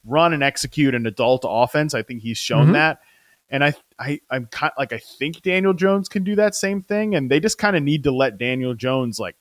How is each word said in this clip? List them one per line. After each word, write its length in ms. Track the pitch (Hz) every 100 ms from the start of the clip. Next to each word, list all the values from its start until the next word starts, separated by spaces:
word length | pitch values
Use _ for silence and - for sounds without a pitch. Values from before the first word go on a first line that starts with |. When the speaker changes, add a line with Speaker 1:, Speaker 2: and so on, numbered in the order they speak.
Speaker 1:
run 300 | 110 147 170
and 80 | 156
execute 540 | 139 - 127 - 143 123
an 100 | 113
adult 400 | 101 120 127 101
offense. 460 | 107 120 151 151
I 80 | 135
think 220 | - 123
he's 160 | 110 110
shown 240 | - 143
Speaker 2:
Mm-hmm. 100 | 147
Speaker 1:
that. 260 | 170 156 156 _ _ _ _ _
And 120 | 139
I, 100 | 143 143 _ -
I, 220 | 117 147 -
I'm 160 | 131 120
ki-, 180 | - 160 -
like, 140 | 139
I 40 | 110
think 440 | - - 143 170
Daniel 300 | 185 185 190
Jones 340 | 185 190 196 190
can 140 | 208
do 120 | 185 208
that 180 | 208 -
same 260 | 196 202
thing. 320 | 190 208 214
And 160 | 185 131
they 100 | 151
just 180 | 202 -
kinda 200 | 208 185
need 240 | 143 156 139
to 60 |
let 280 | 127 135 101
Daniel 340 | 123 127 127
Jones, 460 | 120 127 131 123 107
like, 160 | 95 -